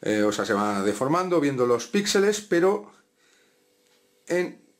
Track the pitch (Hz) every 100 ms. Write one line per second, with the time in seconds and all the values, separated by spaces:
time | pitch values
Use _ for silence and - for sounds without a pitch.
0 | - 107 104 104 98 101 104 101 98 101
1 | 131 170 185 175 143 131 123 120 - 202
2 | 202 208 196 208 - 170 185 208 - -
3 | _ _ _ _ _ _ _ _ _ _
4 | _ _ - 175 180 - _